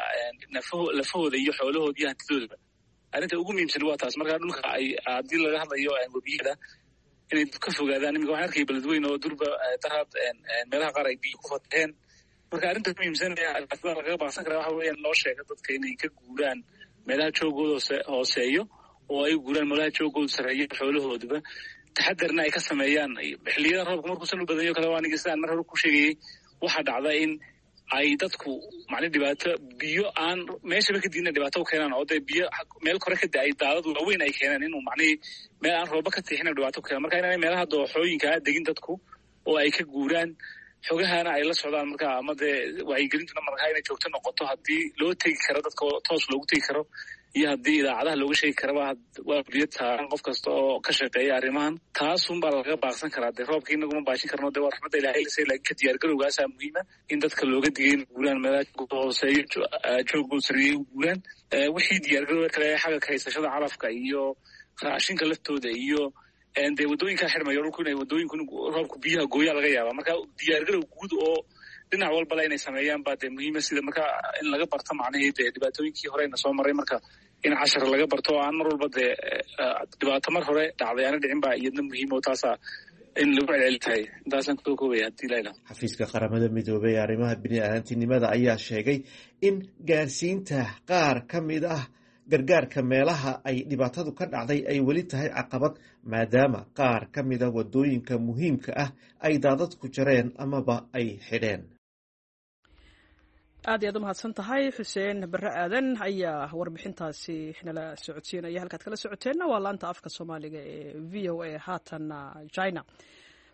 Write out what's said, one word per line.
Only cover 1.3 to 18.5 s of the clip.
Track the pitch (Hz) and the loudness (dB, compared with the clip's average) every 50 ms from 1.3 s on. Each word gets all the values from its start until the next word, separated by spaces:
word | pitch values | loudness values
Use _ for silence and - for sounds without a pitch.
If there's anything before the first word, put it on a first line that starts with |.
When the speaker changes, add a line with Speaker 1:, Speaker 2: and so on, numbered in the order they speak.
| 131 135 | 0 0
Speaker 1:
iyo | 135 151 | 0 0
xoolahooda | 143 - 135 135 147 160 156 147 139 143 | 0 0 0 0 0 2 0 0 0 -2
iyo | 151 139 | -2 -4
hantidoodaba. | - - - - 147 135 113 107 - - _ _ _ _ _ _ _ _ _ _ - | -4 -6 -4 -2 -2 -2 -2 -4 -10 -18 _ _ _ _ _ _ _ _ _ _ -4
Arrinta | 147 185 170 170 170 | -4 -2 -2 -2 -2
ugu | 170 202 | -2 -2
muhiimsan | 202 185 165 147 - 151 147 156 | 0 0 0 0 0 0 0 0
waa | 147 | 0
taas. | 139 131 123 131 147 | 0 -2 -4 -4 -2
Marka | 151 156 156 - | -2 0 0 -2
dhulka | - 180 160 139 - 127 131 | -2 -4 -4 -4 -4 -2 -2
ay, | 135 135 131 135 - - | -2 -2 -2 -4 -4 -4
haddii | 127 123 127 139 135 160 165 | -4 -4 -4 -2 -2 0 0
laga | 160 151 156 156 | 2 2 0 0
hadlayo, | 156 139 139 135 143 143 139 | -2 -4 -4 -2 0 0 0
eh, | 131 127 127 | 0 -2 -2
webiyada, | 127 127 - 135 147 147 135 135 143 - - - - - _ _ _ _ _ _ _ _ _ - | -4 -8 -6 -6 -4 -2 -2 -2 -4 -4 -10 -20 -20 -20 _ _ _ _ _ _ _ _ _ 0
inay | 160 151 147 143 | 2 2 2 0
ka | - - - 151 | -2 -6 -6 -6
fogaadaan. | 143 151 143 135 135 135 143 147 147 | -2 0 0 0 2 2 0 0 0
Iminka | 156 151 156 | 0 0 0
waxaan | 156 156 180 - | 0 0 0 0
arkay | 151 151 143 139 | 0 0 0 0
Beledweyne | 135 131 131 147 160 151 147 143 | 0 -2 0 0 0 0 2 0
oo | 143 139 | -2 -2
durba, | 147 156 151 143 151 143 143 - 131 | -4 -6 -4 -2 -2 -2 0 0 0
eh, | 127 127 - | -2 -2 -2
daraad, | - 147 151 151 143 - - 127 | -2 -2 -2 -2 -2 -2 -4 -4
eh, | 123 123 120 - - 117 | -4 -4 -4 -6 -8 -4
eh, | 117 120 120 123 | -4 -4 -2 -2
meelaha | 135 147 156 151 | 0 0 0 0
qaar | - 147 135 131 | 0 0 0 0
ay | 127 | -2
biyo | - - - - - | -4 -6 -10 -10 -12
ku | - - | -8 -8
fataheen. | 143 139 - - - 160 160 156 151 _ _ _ _ _ _ _ _ _ _ _ | -8 -8 -4 0 0 2 2 0 -2 _ _ _ _ _ _ _ _ _ _ _
Marka | 170 160 185 175 | -4 -2 0 0
arrinta | 185 226 208 185 | 0 0 -2 -4
muhiimsan | 175 - 185 170 156 143 - 180 175 170 | -2 -2 -2 -4 -2 -2 -2 -2 -2 -2
ee | 165 156 147 | -2 -2 -2
arrintan | 147 143 - 147 - - 175 160 | -4 -4 -6 -8 -4 -4 -4 -2
lagaga | 160 147 160 175 - | -2 -2 -2 -2 -2
baaqsan | 202 185 - 185 175 | -2 -4 -4 -6 -4
karaa | 160 156 160 | -2 -2 0
waxa | 156 160 160 | 0 -2 -2
weeyaan | 160 160 160 151 147 147 | -2 -2 -2 -2 -2 -2
loo | 151 160 | 0 2
sheego | - - 131 127 139 143 - | 2 2 0 -2 -6 -8 -12
dadka | 147 - - 135 135 | -14 -10 -6 -4 -4
inay | 135 135 131 127 | -4 -4 -6 -6
ka | - 160 151 | -6 -8 -8
guuraan | - _ 123 123 127 143 147 135 127 123 120 _ _ - - - _ - - | -8 _ -18 -8 -4 -2 0 0 -2 -4 -10 _ _ -20 -20 -20 _ -12 -4
meelaha | 127 131 143 - - | -2 0 0 2 0
joogooda | - - 165 156 143 143 156 151 147 | 0 0 0 0 0 0 0 0 0
hoose-, | 131 - - 139 135 - | 0 0 -2 -2 -2 -2
hooseeyo | 143 139 127 127 - - 131 123 127 | -2 -2 0 0 0 0 0 2 2